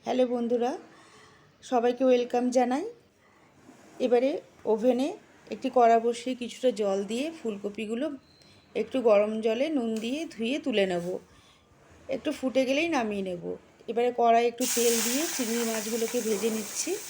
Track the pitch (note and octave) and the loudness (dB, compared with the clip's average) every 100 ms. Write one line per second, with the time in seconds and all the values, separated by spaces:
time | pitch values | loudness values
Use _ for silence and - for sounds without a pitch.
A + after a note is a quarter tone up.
0 | A#3 B3+ B3+ B3 A#3 A#3+ A#3+ E4 - - | -2 0 0 0 0 0 -2 -4 -14 -20
1 | - - - - _ _ - B3 A#3+ B3 | -20 -20 -20 -20 _ _ -2 2 2 2
2 | C4 B3 A#3+ B3 B3 B3+ B3 C4+ G#4+ - | 4 4 2 0 2 2 2 0 -4 -12
3 | _ _ _ _ _ _ - - - - | _ _ _ _ _ _ -20 -20 -20 -4
4 | B3+ A#3+ C4 E4 - - - G#3+ B3 B3+ | 2 4 2 -2 -10 -8 -2 2 2 2
5 | C#4+ G#4 - - - A3 C4 B3+ A#3 A3+ | -2 -6 -16 -20 -14 -8 0 4 6 6
6 | A#3 A#3 B3+ B3 A#3+ - B3+ G#3 G3+ G3 | 2 -2 -6 -6 -8 -2 -2 0 -2 -2
7 | G3+ A3+ D4+ E4 A3+ G3 G3+ G3+ G#3+ A#3 | -2 -4 -4 -6 -8 -6 -8 -8 -6 -4
8 | D4+ C#4 _ _ - - _ - A3 C4 | -4 -6 _ _ -20 -20 _ -6 -2 2
9 | A3+ G3+ G#3+ A3 A3 A3+ D4+ D4 A3+ A3 | 6 6 4 0 0 0 0 0 -2 -4
10 | A3+ C#4+ D#4+ - A3+ D4 C#4+ G#3+ F#3+ F3 | -4 -4 -6 -4 -4 -2 0 0 2 0
11 | F3 F#3 - - - _ _ _ _ - | -4 -8 -10 -20 -20 _ _ _ _ -20
12 | - A#3+ D#4 C#4 C4 B3 C4 C#4 A#3+ B3 | -8 -6 -6 -4 0 0 2 0 0 0
13 | A3 G#3 F#3+ F3 F3 F3+ - _ - A3+ | -2 -4 -6 -8 -8 -10 -14 _ -6 0
14 | B3 A#3+ A#3 A#3 A#3+ A#3 B3+ A#3+ A#3 A#3 | 0 2 4 6 4 0 -2 2 2 2
15 | A3 C4 E4+ - A3+ A#3 A3+ A3 G#3 A3+ | 0 -2 -2 -4 -2 -2 -2 -4 -4 -4
16 | A3+ B3 A3 G3+ A3+ A3 G3+ - D4+ G#4 | -2 -2 -2 -2 -2 -2 -6 -6 -4 -6